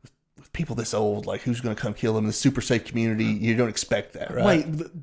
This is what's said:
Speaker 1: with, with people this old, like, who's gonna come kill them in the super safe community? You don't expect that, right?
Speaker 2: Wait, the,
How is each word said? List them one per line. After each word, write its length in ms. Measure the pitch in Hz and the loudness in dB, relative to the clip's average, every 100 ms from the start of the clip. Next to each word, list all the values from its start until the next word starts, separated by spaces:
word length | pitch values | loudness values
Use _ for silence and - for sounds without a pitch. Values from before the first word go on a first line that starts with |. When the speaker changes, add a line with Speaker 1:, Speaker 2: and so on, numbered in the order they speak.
Speaker 1:
with, 100 | - _ _ - | -20 _ _ -20
with 160 | - | -10
people 200 | - 160 | -6 -4
this 200 | 117 110 | -4 -2
old, 320 | 107 107 104 104 | 0 2 0 -4
like, 160 | 98 | -4
who's 180 | 127 120 | -2 -2
gonna 160 | 123 110 | -2 -4
come 180 | 110 | -4
kill 200 | 104 117 | -2 0
them 100 | 110 | 2
in 40 | 107 | 0
the 60 | |
super 280 | - - 120 | 2 2 2
safe 240 | - 117 - | 2 0 0
community? 400 | 117 113 107 110 | -2 0 0 0
You 320 | 107 110 113 | 2 2 2
don't 100 | 120 | 2
expect 460 | - - 107 - | 0 -2 -2 -2
that, 200 | - - | -10 -6
right? 120 | 123 202 | 2 4
Speaker 2:
Wait, 260 | 165 156 | 4 2
the, 200 | 151 165 175 | -4 -8 -4